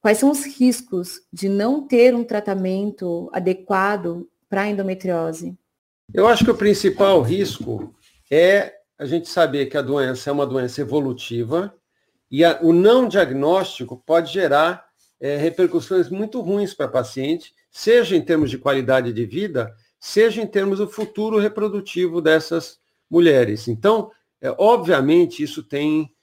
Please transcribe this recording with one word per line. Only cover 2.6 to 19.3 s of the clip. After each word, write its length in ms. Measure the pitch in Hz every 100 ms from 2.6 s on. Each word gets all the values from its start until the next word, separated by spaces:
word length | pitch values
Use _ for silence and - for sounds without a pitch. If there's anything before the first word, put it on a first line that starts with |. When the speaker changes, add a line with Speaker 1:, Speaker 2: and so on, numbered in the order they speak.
| 185 190 208 202 180 170 -
Speaker 1:
adequado 960 | 185 185 185 185 190 196 208 170 170 175 _ _
pra 200 | 196 208
endometriose? 880 | 202 190 185 190 170 165 160 175 185 _ _ _ _ _
Speaker 2:
Eu 120 | - 214
acho 180 | 220
que 60 | -
o 60 | -
principal 640 | 208 196 196 - 196 185
risco 760 | 120 180 196 - 113 110 - _ _ _ _
é 440 | 147 180 202 - - _ _
a 60 |
gente 240 | 139 170 170
saber 380 | - 160 143 135
que 100 | 147
a 60 |
doença 480 | 127 143 131 127 -
é 20 |
uma 140 | 143 139
doença 340 | 131 123 135
evolutiva 920 | 135 147 135 123 - 117 113 160 202 _ _ _ _ _ _
e 140 | 135
a, 140 | 165 160
o 100 | 165
não 360 | 170 202 254 240
diagnóstico 920 | 196 156 135 143 185 185 - - 123 -
pode 260 | 165 160
gerar, 540 | 190 170 143 165 180 _ _ _ _
é, 160 | 139 143
repercussões 720 | 160 170 175 170 - 185 170
muito 320 | 190 214 247
ruins 340 | 175 202 196
pra 140 | - 139
paciente, 640 | 131 123 - 135 170 - _ _
seja 460 | - - 240 190 180
em 60 |
termos 280 | - 160 143
de 80 | 127
qualidade 540 | 143 135 123 131 123
de 120 | 113
vida, 500 | 113